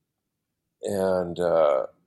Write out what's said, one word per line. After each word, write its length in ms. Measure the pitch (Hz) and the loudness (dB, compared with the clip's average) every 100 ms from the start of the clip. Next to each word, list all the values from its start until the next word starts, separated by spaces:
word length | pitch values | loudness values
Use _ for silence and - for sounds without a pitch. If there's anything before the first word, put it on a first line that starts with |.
| _ _ _ _ _ _ _ _ | _ _ _ _ _ _ _ _
and, 560 | 101 101 95 92 87 85 | -6 -2 0 0 -2 -4
uh, 480 | 87 82 76 67 - _ | 0 2 2 2 -4 _